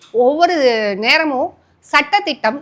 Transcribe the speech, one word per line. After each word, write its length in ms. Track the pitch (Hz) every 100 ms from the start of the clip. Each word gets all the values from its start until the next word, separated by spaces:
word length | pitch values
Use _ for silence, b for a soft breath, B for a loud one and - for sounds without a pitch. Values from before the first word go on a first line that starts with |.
| _
ஒவ்வொரு 420 | 226 247 302 349 339 262 220 208 196
நேரமும் 580 | 226 311 311 262 349 - _ _ -
சட்டத்திட்டம் 680 | 294 294 403 392 254 220 254